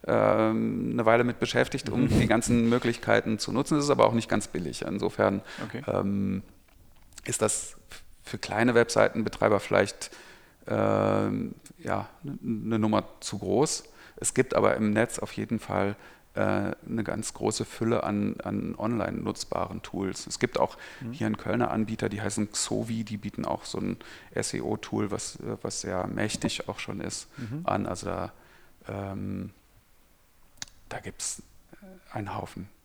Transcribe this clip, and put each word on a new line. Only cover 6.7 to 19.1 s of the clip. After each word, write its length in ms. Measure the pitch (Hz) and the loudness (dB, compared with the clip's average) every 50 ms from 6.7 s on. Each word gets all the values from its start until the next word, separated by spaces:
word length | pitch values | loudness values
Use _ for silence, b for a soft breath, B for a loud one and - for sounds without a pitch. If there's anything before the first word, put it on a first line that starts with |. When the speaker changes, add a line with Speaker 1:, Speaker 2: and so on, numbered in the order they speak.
| _ - - - - - - - - - - | _ -20 -20 -20 -20 -20 -20 -20 -20 -14 -8
Speaker 1:
ist 180 | - 120 - | -6 -2 0
das 340 | 110 107 - - - - - - - - | 2 2 0 -2 -4 -8 -14 -18 -20 -20
f-, 140 | - - - - - - | -20 -20 -18 -20 -20 -20
für 160 | - - - 104 | -14 -10 -10 -8
kleine 380 | - - 98 104 117 123 117 | -6 -4 0 2 2 6 6
Webseitenbetreiber 840 | 117 117 - - 107 107 107 - 110 110 104 - - 104 107 107 98 | 6 6 6 6 4 4 4 4 0 -2 -2 0 2 4 4 4 4
vielleicht, 540 | - - 101 98 98 101 - - - - B B B B B B B B B B - - | 2 2 4 4 4 4 0 -10 -12 -14 B B B B B B B B B B -8 -4
ähm, 880 | 113 107 104 107 104 104 104 104 - - 104 104 101 104 104 - - - - - - - | 0 2 2 4 4 4 4 4 2 2 2 0 0 -2 -4 -6 -8 -12 -18 -20 -20 -12
ja, 300 | - - 98 101 104 101 - - | -6 -4 -2 -2 -4 -6 -12 -14
n-, 440 | - 143 143 - - - 117 107 110 | -12 -10 -10 -8 -4 -4 -4 -4 -2
eine 120 | 110 113 110 | -2 0 0
Nummer 240 | 107 110 107 104 95 - - - | 2 2 2 2 0 -2 -12 -12
zu 200 | - - - 101 | -10 -8 -8 -6
groß. 440 | 104 92 95 113 147 160 - - - - B B B B B | -2 2 4 4 4 2 0 -6 -8 -14 B B B B B
Es 180 | B - - | B -4 -2
gibt 220 | - - 131 - - | 2 2 0 4 4
aber 220 | - 104 101 - | 4 6 6 4
im 160 | - 110 107 | 4 2 2
Netz 260 | 104 110 117 120 - - | 4 4 2 2 0 -6
auf 140 | - - | -6 -6
jeden 260 | - - 107 107 117 107 | -4 -6 -4 -2 -2 -4
Fall, 380 | - - 101 98 98 101 101 B B B B B B _ - | -2 -2 0 0 2 0 -2 B B B B B B _ -2
äh, 60 | 104 | 0
eine 640 | 104 101 101 98 101 95 - - - - 120 113 104 | 0 2 2 0 0 -2 -4 -6 -8 -6 -4 -4 -2
ganz 300 | - - - 110 - - | -2 -4 -4 -6 -8 -6
große 320 | - - 104 110 - 107 | -2 -2 -2 0 0 -4
Fülle 380 | - - - 117 113 117 107 - | -6 -4 -2 0 2 2 2 0
an, 320 | - 104 104 104 101 - - | 0 0 0 0 -2 -2 -4
an 320 | - 95 101 101 - 85 87 - | -4 -4 -4 -2 -4 -4 -6 -4
online 400 | - 110 120 113 92 - | -2 -2 0 0 0 -2